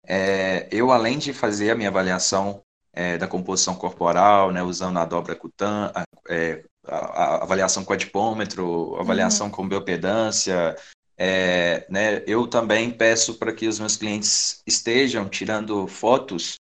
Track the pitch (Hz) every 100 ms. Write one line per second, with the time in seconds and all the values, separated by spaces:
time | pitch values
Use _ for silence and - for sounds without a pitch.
0 | - 95 95 95 95 92 - 104 127 123
1 | 110 147 143 131 113 104 104 117 104 95
2 | 92 90 - 95 101 101 _ _ _ -
3 | 87 85 92 92 92 92 - 90 92 -
4 | 85 87 101 101 95 90 90 87 92 90
5 | 82 87 85 85 82 - 101 104 101 -
6 | 85 _ - 85 82 80 - _ - 73
7 | - - 76 78 - 95 92 98 92 98
8 | - 98 113 110 98 - 87 85 82 85
9 | 92 95 92 - 107 104 95 98 95 87
10 | 90 110 110 104 - 90 82 - - -
11 | _ _ 92 95 92 90 87 82 - 95
12 | 107 101 - 110 120 120 113 107 120 120
13 | 113 113 - 113 113 110 110 107 107 -
14 | 107 104 104 - - - - 104 - 123
15 | 135 117 98 - 98 107 107 104 95 -
16 | 110 131 135 87 - -